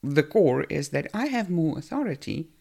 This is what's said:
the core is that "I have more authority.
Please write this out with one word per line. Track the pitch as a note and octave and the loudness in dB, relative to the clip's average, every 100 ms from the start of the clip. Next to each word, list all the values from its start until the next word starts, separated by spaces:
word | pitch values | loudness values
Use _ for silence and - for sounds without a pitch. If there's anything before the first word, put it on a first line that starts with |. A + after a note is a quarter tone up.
the | C#3 C#3+ | 2 2
core | C#3+ A3 E3 B2+ | 4 4 6 4
is | D3+ - C#3+ | 0 -4 -2
that | C#3+ - | -4 -4
"I | G#3 C#4+ | -4 -2
have | B3+ G3 | -2 -2
more | F3 D#3+ C3+ | 0 0 -2
authority. | - C4+ C4 C#3 - A2+ D#3+ _ | -4 -4 -4 -4 -6 -6 -6 _